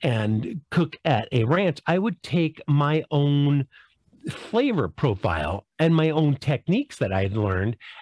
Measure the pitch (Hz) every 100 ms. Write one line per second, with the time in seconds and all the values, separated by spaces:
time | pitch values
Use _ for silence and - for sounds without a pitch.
0 | 143 113 107 110 117 185 - - 165 -
1 | 165 120 110 123 113 170 196 143 - 175
2 | 214 175 - 180 160 160 - 143 147 156
3 | - 151 143 143 143 143 135 - - _
4 | _ _ - - - 220 277 202 95 -
5 | 139 98 98 82 73 98 - - 165 160
6 | 160 151 151 139 - 143 - 202 285 -
7 | 107 95 98 104 104 92 101 117 - -